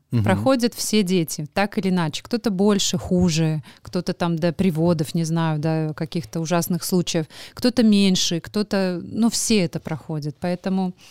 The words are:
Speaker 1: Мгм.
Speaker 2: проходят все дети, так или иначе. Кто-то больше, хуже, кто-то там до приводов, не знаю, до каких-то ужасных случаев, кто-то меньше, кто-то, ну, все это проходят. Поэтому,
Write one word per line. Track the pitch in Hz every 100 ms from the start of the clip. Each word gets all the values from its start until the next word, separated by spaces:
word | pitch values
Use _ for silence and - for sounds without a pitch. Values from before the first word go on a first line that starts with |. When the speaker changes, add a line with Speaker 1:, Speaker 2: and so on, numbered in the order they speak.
| _
Speaker 1:
Мгм. | 120
Speaker 2:
проходят | 101 196 262 262 233
все | - - 214
дети, | 180 185 160 - 151
так | - 196 214
или | 190
иначе. | 180 156 -
Кто-то | - 240 233
больше, | 185 208 196 - 180
хуже, | - 180 180 156 160 156 - -
кто-то | - 180 -
там | - 175 165
до | 175
приводов, | - 190 156 170 165 156 170
не |
знаю, | 160 165 160 151
до | 156 160 156 156
каких-то | 165 175 - 170
ужасных | 156 170 165 175
случаев, | - 185 165 170 151 - -
кто-то | - 247 240
меньше, | 226 202 196 185 - 170
кто-то, | - 208 208 196 185 175
ну, | - 214 226
все | - - 220
это | 170 156
проходят. | - 156 - 156 147 -
Поэтому, | 180 180 196 190 185 180 -